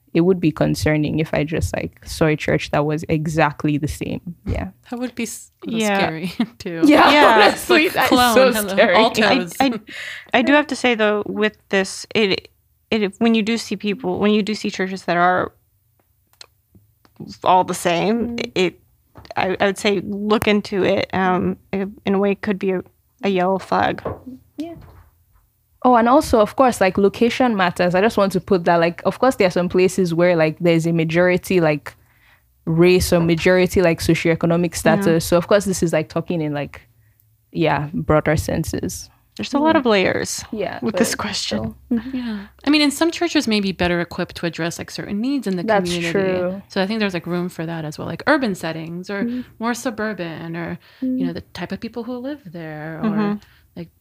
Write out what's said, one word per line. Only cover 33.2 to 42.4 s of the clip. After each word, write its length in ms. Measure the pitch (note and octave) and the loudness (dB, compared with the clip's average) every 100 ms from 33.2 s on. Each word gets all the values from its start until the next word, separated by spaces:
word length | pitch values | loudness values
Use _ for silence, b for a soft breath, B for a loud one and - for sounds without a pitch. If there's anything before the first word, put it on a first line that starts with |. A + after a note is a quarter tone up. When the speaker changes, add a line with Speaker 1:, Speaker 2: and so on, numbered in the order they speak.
Speaker 1:
majority, 600 | E3 E3 F3+ F#3 F3+ G3 | 2 2 4 4 2 2
like, 180 | F3 E3 | 2 2
socioeconomic 720 | - D#3+ E3+ D#3+ E3+ E3 F3 | 0 0 2 0 0 0 -2
Speaker 3:
Yeah. 60 | - | 0
Speaker 1:
status. 460 | D#3+ E3 G3 E3 | 2 2 2 0
So, 120 | - F3 | 2 0
of 100 | E3+ | 2
course, 180 | G#3 | 2
this 180 | G3 F3+ | 2 -2
is, 80 | E3+ | 0
like, 160 | D#3+ D#3 | 0 -2
talking 320 | E3 E3 F3 | -6 -4 -4
in, 120 | D3+ | -4
like, 280 | C#3+ C#3+ - _ _ _ _ _ _ _ | -4 -8 -12 _ _ _ _ _ _ _
yeah, 360 | - D#3 D3 D3 | -2 0 0 -4
broader 420 | E3+ D#3 D3+ D#3 D#3+ | -6 0 2 2 0
senses. 720 | - E3 D#3+ - F3+ - - _ _ - | 0 -4 -4 -6 -6 -8 -16 _ _ -12
Speaker 3:
There's 160 | G#3+ | -4
a 40 | C#4+ | 0
lot 140 | D#4 | 2
Speaker 1:
Yeah. 60 | D#4+ | 2
Speaker 3:
of 60 | B3 | 4
layers 560 | G3+ F3+ - - - - | 2 2 0 -4 -8 -8
Speaker 1:
Yeah, 300 | A3 F3+ - | -8 -6 -6
Speaker 3:
with 140 | A3+ G#3+ | -4 0
this 140 | A3+ | -2
Speaker 1:
but 80 | - | -2
Speaker 3:
question. 400 | G3+ G3+ - G#3+ | -6 -6 -6 -6
Speaker 1:
so, 180 | A3 - - | -6 -10 -6
mm-hmm. 220 | A#3+ B3 C4 | -6 -4 -8
Speaker 2:
Yeah. 300 | A#3+ G#3 | -6 -8